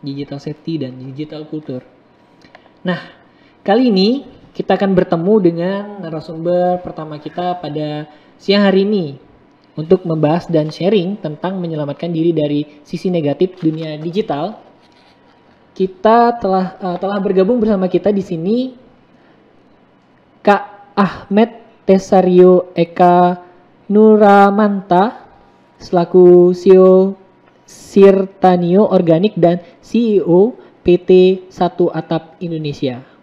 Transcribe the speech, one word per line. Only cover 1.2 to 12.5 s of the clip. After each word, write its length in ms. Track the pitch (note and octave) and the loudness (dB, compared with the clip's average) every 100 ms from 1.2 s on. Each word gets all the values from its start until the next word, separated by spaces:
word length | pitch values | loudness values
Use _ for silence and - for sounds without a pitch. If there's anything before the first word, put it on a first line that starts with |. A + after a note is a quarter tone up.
| D3+ D#3 D3+ | -14 -14 -12
culture. 380 | D#3 D3+ B2+ _ _ _ _ _ _ _ _ _ _ | -14 -12 -14 _ _ _ _ _ _ _ _ _ _
Nah, 160 | F3+ E3+ - _ _ _ _ _ | -8 -8 -10 _ _ _ _ _
kali 260 | - G#3+ C4 | -2 0 2
ini 200 | F#3+ G3 C4+ - - _ | 2 0 -2 -8 -20 _
kita 240 | - - F#3+ | -14 -4 -2
akan 160 | G3 | 0
bertemu 420 | F#3 F3+ E3+ E3+ A3 | -2 -2 -2 0 2
dengan 420 | F3 E3 F3 G3 G#3 G3+ | 2 -2 -6 -8 -10 -16
narasumber 800 | E3 D#3+ D#3 D#3+ E3 F3 F3+ F3+ | -12 -12 -12 -10 -4 -2 -2 -4
pertama 360 | F3 E3 D#3 D3 | -8 -14 -14 -14
kita 400 | D3 - F3+ F3+ | -14 -8 -8 -8
pada 520 | D3+ D3 D3+ D3+ D3+ _ _ _ | -10 -10 -8 -10 -14 _ _ _
siang 320 | - G3+ G3+ | -4 0 2
hari 160 | F#3+ | 0
ini 320 | G3 G#3+ D#3 C3+ _ _ _ _ _ - | 0 -2 -6 -12 _ _ _ _ _ -14
untuk 240 | D#3 F#3 | -2 -2
membahas 440 | F3+ D#3+ D3+ E3+ - | 0 -2 -2 -2 -2
dan 200 | E3 D#3 | -4 -4
sharing 480 | - E3+ G#3 F3 G#3 | -4 -2 -2 -4 -8
tentang 400 | D#3 D3+ F#3 F#3+ | -10 -10 -10 -8
menyelamatkan 520 | F3 D#3 C#3+ C#3+ E3+ | -8 -8 -8 -8 -8
diri 240 | E3 E3 D#3+ | -4 -2 -2
dari 280 | D3 | -2